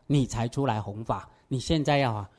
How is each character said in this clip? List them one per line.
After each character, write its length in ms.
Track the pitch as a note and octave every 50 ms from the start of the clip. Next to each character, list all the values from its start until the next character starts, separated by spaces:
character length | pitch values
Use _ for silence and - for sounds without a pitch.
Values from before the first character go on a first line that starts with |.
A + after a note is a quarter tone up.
| _
你 180 | - C#3+ C#3+ B2+
才 220 | - - A#2+ A#2
出 200 | A#2+ - C#3 C#3
来 140 | C3 A2 G#2+
弘 220 | G2 G2+ G2+ G#2+ A2+
法， 260 | - A2 F#2+ - - - _ _ _
你 100 | C3+ B2+
现 240 | - - E3 D#3 C#3
在 160 | D3 D3 C#3
要 140 | C#3 B2 A2
啊。” 180 | G#2 G#2 - -